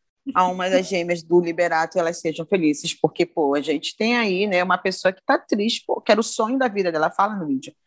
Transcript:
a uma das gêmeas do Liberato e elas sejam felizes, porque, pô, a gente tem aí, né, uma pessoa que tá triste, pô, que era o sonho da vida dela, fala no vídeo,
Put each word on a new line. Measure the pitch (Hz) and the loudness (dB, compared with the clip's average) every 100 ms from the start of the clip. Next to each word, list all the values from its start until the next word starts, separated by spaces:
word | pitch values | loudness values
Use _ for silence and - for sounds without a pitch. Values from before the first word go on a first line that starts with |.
| _ _ 269 | _ _ -4
a | 185 185 | 0 2
uma | 185 180 | 0 0
das | 185 185 | 0 0
gêmeas | 190 175 175 | -2 0 -2
do | - 175 | 2 2
Liberato | 170 165 170 160 165 185 | 2 0 0 2 0 0
e | |
elas | 165 170 | -2 -2
sejam | 165 156 | -6 -6
felizes, | 160 196 156 147 170 | -2 2 2 0 -4
porque, | - 160 - | 0 -2 0
pô, | 170 - 143 | -2 0 0
a | 143 | 0
gente | 143 151 - - | -2 -4 -4 -4
tem | 220 240 | -2 0
aí, | 220 180 208 | 0 0 0
né, | 180 | 0
uma | 180 180 | 2 0
pessoa | 190 185 185 | 0 0 -2
que | 190 | -2
tá | - 285 | -2 -2
triste, | - 226 214 - - | 0 -2 0 -2 -4
pô, | - | -6
que | - | 0
era | 214 | 2
o | |
sonho | 226 - 220 262 | 2 -2 -2 0
da | 254 | -2
vida | 202 180 | 0 -2
dela, | 160 156 | 0 -2
fala | - 202 208 | 0 -2 -2
no | 156 | -4
vídeo, | 135 156 - | -4 -6 -20